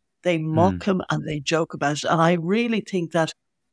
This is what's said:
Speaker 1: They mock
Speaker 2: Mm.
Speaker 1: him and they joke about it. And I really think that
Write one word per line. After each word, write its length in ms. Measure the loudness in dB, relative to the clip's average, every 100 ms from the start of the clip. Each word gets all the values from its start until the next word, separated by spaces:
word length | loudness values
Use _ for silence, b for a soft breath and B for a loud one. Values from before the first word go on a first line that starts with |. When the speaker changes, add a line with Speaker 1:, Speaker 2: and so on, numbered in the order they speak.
| _ _
Speaker 1:
They 140 | -2 0
mock 380 | 0 2 2
Speaker 2:
Mm. 100 | 2
Speaker 1:
him 180 | -2 -2 -2
and 180 | -4 -4
they 140 | -6
joke 320 | -2 -2 -2
about 260 | -2 -2 -2
it. 120 | 0
And 100 | 4
I 120 | 4
really 500 | 2 0 0 0 -2
think 300 | -2 -4 -2
that 200 | 0 -2 -4 _ _ _